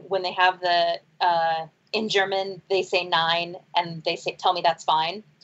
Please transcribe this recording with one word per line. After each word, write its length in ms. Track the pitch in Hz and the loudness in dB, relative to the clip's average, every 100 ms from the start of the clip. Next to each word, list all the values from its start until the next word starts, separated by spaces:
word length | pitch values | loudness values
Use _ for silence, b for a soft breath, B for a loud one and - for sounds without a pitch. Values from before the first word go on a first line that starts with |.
| 175 | -4
when 140 | 190 | -2
they 100 | 180 | -2
have 280 | 185 185 180 | 2 2 2
the, 380 | 180 170 170 170 - - | 0 2 2 -2 -10 0
uh, 460 | 185 170 165 165 160 _ _ | 2 2 0 -2 -6 _ _
in 160 | 233 214 | -6 0
German, 540 | 196 196 196 196 180 - | 0 0 -2 -4 -10 -2
they 120 | 190 | -2
say 220 | 185 185 | 0 -2
nine, 520 | 175 170 165 170 170 180 - | 0 0 2 0 -4 -10 -4
and 280 | 175 170 165 | -4 -2 -6
they 100 | 170 165 | -6 -4
say, 200 | 175 - | -8 -2
"Tell 160 | 185 | 0
me 80 | 175 | 2
that's 240 | 170 165 | 0 0
fine." 400 | - 156 165 208 - _ | 0 0 0 -6 -16 _